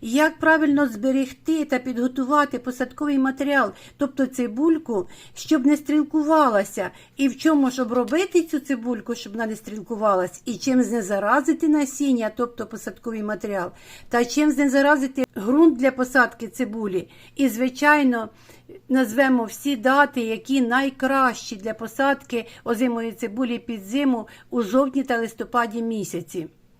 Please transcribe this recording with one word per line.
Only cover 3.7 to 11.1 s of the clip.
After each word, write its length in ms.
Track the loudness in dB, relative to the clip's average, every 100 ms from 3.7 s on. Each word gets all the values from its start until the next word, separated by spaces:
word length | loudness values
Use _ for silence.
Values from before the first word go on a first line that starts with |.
| -4 -18 -4
тобто 280 | -4 -2 -4
цибульку, 840 | -2 -6 0 0 0 0 -4 -6 -12 -20 -18
щоб 300 | 0 2 4
не 120 | 2
стрілкувалася, 1120 | 2 0 0 0 2 4 4 2 0 -4 -8 -10 -16 -2
і 100 | -2
в 100 | 0
чому 340 | 2 4 2
ж 100 | 0
обробити 600 | -2 -2 0 0 2 2
цю 160 | 0 -2
цибульку, 560 | -4 -4 -4 -6 -6 -10
щоб 180 | -8
вона 120 | -6 -6
не 100 | -6
стрілкувалась, 840 | -10 -12 -8 -2 0 2 0 -6 -10
і 120 | -6
чим 260 | 0 2
знезаразити 840 | 2 0 -2